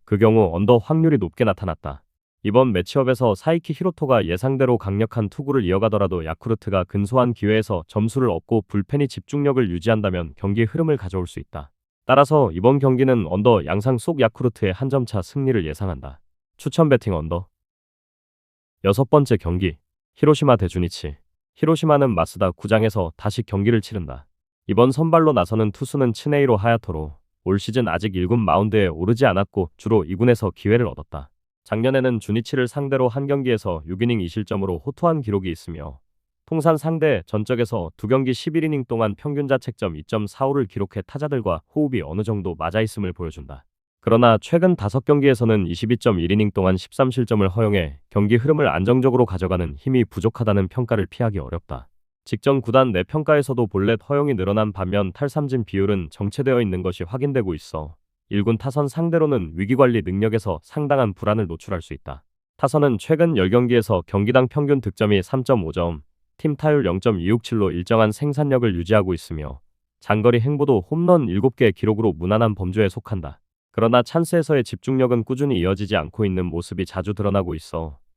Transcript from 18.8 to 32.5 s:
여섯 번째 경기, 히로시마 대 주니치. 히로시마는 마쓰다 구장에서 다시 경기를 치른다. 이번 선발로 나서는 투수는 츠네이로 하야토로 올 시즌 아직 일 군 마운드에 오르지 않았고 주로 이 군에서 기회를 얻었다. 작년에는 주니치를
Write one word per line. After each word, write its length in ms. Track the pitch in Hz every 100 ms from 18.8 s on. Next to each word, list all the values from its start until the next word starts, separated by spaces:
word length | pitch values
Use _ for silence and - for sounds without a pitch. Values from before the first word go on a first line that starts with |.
여섯 240 | 95 101 135
번째 300 | 151 139 107
경기, 400 | 85 90 92 80 _ _ _ _
히로시마 400 | 151 151 143 113
대 120 | 92
주니치. 480 | 92 87 - 76 71 _ _ _
히로시마는 600 | _ 156 160 160 147 135
마쓰다 360 | 90 80 - 95
구장에서 640 | - 104 110 110 104 87 -
다시 260 | 107 110
경기를 380 | 110 98 101 117
치른다. 460 | - 104 76 65 - _ _ _ -
이번 260 | 107 127
선발로 400 | 131 165 165 160
나서는 400 | 123 87 110 107
투수는 400 | - 135 147 127
츠네이로 440 | 107 147 143 135 107
하야토로 600 | 113 113 - 78 76 - _ _
올 140 | - 98
시즌 300 | - 117 113
아직 260 | 85 104
일 120 | 92 90
군 100 | 120
마운드에 480 | 98 80 107 107 95
오르지 360 | 78 92 117
않았고 460 | 131 92 98 - 87 -
주로 260 | - 110
이 100 | 80
군에서 360 | 92 120 117 101
기회를 360 | - 98 117 110
얻었다. 440 | 64 - 73 67 _ _ _
작년에는 560 | _ 107 123 135 127 117
주니치를 480 | - 110 117